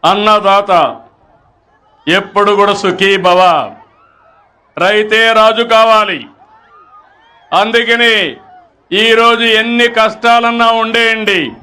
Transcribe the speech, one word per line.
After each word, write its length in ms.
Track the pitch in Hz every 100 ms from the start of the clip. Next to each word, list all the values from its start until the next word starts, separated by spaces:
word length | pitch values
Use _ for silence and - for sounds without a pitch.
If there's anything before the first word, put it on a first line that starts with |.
| 160
అన్నదాత 600 | 196 208 214 196 196 196 180 139 113 - _ _ _ _ _ _ _ _ _ -
ఎప్పుడు 460 | 180 196 202 202 202
కూడా 140 | 202 202
సుఖీ 280 | 196 185 190 196 180
భవ, 160 | 180 185 160 110 - _ _ _ _ _ _ _ _ _ -
రైతే 440 | 180 214 214 220 226 226
రాజు 240 | 220 220 233
కావాలి. 440 | 226 226 220 208 165 117 _ _ _ _ - _ - _ _ _ _ _ 170
అందుకని 540 | 214 233 233 233 240 220 170 117 - - _ _ _ 185
ఈరోజు 420 | 220 226 233 233 233 220
ఎన్ని 260 | 233 233 240 233
కష్టాలన్నా 720 | 220 220 233 233 233 233 226 226
ఉండేయండి 580 | 220 226 226 220 208 185 139 -